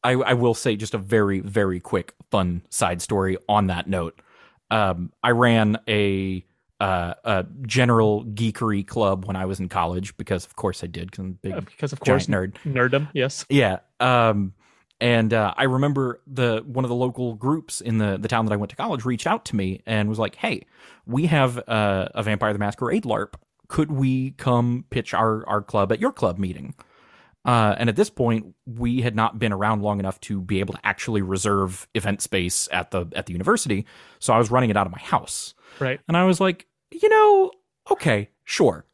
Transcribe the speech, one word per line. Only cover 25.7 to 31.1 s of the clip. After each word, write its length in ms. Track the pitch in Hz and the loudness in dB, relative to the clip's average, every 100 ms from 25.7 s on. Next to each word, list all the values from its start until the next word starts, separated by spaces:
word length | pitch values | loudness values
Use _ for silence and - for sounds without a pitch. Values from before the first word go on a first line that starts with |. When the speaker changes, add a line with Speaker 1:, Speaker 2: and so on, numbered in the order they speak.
| 110 98 | 0 2
Speaker 1:
at 80 | 110 | 2
your 120 | 240 | 0
club 240 | 277 104 90 | 0 -2 0
meeting?" 380 | 95 87 69 - - _ _ _ _ _ - | -6 -6 -12 -16 -20 _ _ _ _ _ 0
Uh, 280 | 120 107 101 | 4 4 2
and 120 | 117 | 0
at 60 | 107 | 0
this 140 | 208 | -2
point, 440 | - 120 113 98 _ - | 0 0 0 -4 _ -16
we 360 | 113 120 123 | -6 -2 0
had 140 | 120 107 | -2 0
not 240 | 113 110 | -2 0
been 140 | 113 | -2
around 280 | 98 104 110 | 0 0 0
long 180 | 104 101 | 0 -2
enough 180 | 95 95 | -2 -6
to 220 | - 101 | -6 -6
be 180 | 92 98 | -2 -2
able 140 | 95 | -2
to 60 | - 107 | -4 -4
actually 360 | 101 - | -4 -2